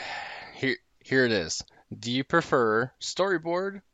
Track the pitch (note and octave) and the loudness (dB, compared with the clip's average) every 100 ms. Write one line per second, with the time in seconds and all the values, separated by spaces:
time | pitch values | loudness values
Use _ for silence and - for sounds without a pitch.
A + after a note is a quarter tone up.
0 | - - - - - - C3+ - _ _ | -8 -10 -10 -12 -16 -6 -4 -4 _ _
1 | - C3 B2+ G#2+ D#2+ - - _ _ G#2+ | 0 4 4 4 0 -6 -10 _ _ -10
2 | A2+ B2 C#3 E3+ E3 D3 A2+ G#2+ B2+ - | -4 -4 0 0 2 4 4 2 0 -4
3 | - - F#3+ F3+ E3 F3 G3 G3 - | -6 -2 0 0 -2 -4 -4 -8 -16